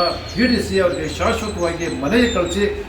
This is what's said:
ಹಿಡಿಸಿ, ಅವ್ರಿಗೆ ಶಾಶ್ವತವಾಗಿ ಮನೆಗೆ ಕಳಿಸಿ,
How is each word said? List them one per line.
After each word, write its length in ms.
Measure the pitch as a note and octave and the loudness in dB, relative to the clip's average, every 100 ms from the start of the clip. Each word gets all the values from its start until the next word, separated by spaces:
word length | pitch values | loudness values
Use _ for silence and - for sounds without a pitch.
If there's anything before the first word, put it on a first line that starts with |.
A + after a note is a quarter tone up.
| - - - | 0 -2 -6
ಹಿಡಿಸಿ, 460 | E3+ B3 A3+ - F#3+ | 0 2 2 0 2
ಅವ್ರಿಗೆ 280 | F3+ E3 D3+ | 2 0 -4
ಶಾಶ್ವತವಾಗಿ 920 | - A3+ A3 G#3+ F3+ E3+ D#3+ E3 B2+ | -2 0 0 -2 -2 -2 -2 -4 -4
ಮನೆಗೆ 280 | C#3+ A#3 A#3 | 2 4 4
ಕಳಿಸಿ, 560 | F#3+ F3 F#3+ G3+ - | 2 0 2 0 -2